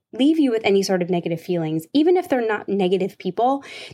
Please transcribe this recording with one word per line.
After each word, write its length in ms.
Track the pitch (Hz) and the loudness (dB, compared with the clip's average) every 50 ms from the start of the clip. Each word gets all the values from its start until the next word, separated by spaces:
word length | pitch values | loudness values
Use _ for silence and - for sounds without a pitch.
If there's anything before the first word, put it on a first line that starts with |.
| _ _ | _ _
leave 260 | - 220 262 294 320 320 | -4 0 2 2 4 4
you 140 | 294 254 | 2 2
with 140 | 226 220 - | 0 0 2
any 180 | 214 196 196 190 | 2 2 2 2
sort 180 | 196 190 180 | 2 0 0
of 80 | 180 170 | 0 0
negative 300 | 180 175 165 175 165 160 | -2 -2 -2 -2 -6 -6
feelings. 460 | - - 180 170 160 156 156 160 160 - - | -4 -2 -2 -2 -2 -2 -2 -4 -4 -2 0
Even 240 | 285 311 349 359 370 | 2 4 4 4 2
if 100 | 349 - | 2 0
they're 180 | 277 254 233 | -2 -2 0
not 220 | 220 214 208 - - | 0 -2 -4 -4 -2
negative 500 | 196 196 185 180 190 185 190 196 - - | -2 0 2 2 0 0 0 -4 -6 -8
people, 460 | - 185 180 - 226 254 269 277 277 - - - - - | -8 -6 -2 0 0 0 0 -2 -4 -10 -16 -18 -18 -14